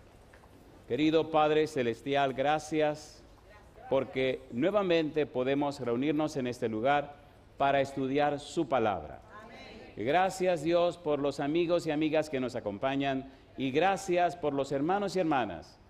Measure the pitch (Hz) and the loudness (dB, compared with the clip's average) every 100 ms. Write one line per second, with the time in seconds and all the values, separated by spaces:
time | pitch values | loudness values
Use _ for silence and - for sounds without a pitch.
0 | - - - - - - - - - 120 | -20 -20 -20 -20 -20 -20 -20 -20 -4 2
1 | 156 160 156 156 151 151 151 143 120 110 | 4 4 4 4 4 4 2 0 0 -2
2 | 139 139 139 127 139 156 - 156 151 151 | -2 0 0 0 0 0 0 0 0 -2
3 | - - - - - - - - - 135 | -10 -20 -20 -20 -20 -20 -20 -20 -2 0
4 | 135 131 131 - - 120 165 202 190 165 | 0 0 0 -2 -6 -2 2 2 2 2
5 | 156 156 139 127 127 139 143 139 120 120 | 2 0 0 0 0 0 0 -2 -2 0
6 | 143 151 151 143 123 120 117 107 127 147 | 0 0 -2 -2 -4 -4 -4 0 2 2
7 | 143 - - - - - 139 139 135 - | 0 -10 -20 -20 -16 0 2 2 0 -2
8 | 131 143 147 143 - 175 151 131 110 90 | -2 2 2 0 -4 -4 0 2 2 0
9 | 73 - - - - - - - - - | -6 -14 -18 -18 -18 -18 -18 -18 -16 -6
10 | 110 165 190 - 180 170 156 170 175 - | 0 2 2 0 0 0 2 2 2 0
11 | 151 147 143 135 143 165 165 170 156 151 | -2 0 0 -2 0 0 2 0 0 0
12 | 156 156 151 135 123 117 104 101 135 139 | 0 0 0 -2 -4 -4 -6 -4 -2 0
13 | 139 135 127 - - - 131 135 185 190 | 0 -2 -6 -16 -16 -6 -2 2 2 2
14 | - 175 175 - 151 139 131 139 156 202 | 0 2 0 0 -2 -2 -2 -2 0 -2
15 | 202 185 165 139 107 82 - - | -2 0 0 0 0 -6 -14 -20